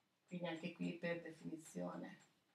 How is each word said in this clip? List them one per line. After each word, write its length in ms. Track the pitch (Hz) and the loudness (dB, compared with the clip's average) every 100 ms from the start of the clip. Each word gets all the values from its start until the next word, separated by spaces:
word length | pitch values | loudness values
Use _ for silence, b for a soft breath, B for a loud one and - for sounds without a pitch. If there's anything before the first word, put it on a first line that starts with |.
| _ _ - | _ _ -6
Quindi 180 | 180 170 | 0 2
anche 300 | 165 175 - | 2 0 2
qui 240 | 180 170 | 0 2
per 240 | 170 170 | 2 2
definizione 1000 | 165 160 - 165 - 180 180 180 175 - - _ _ | 0 -4 -4 -4 -4 0 0 0 -4 -8 -18 _ _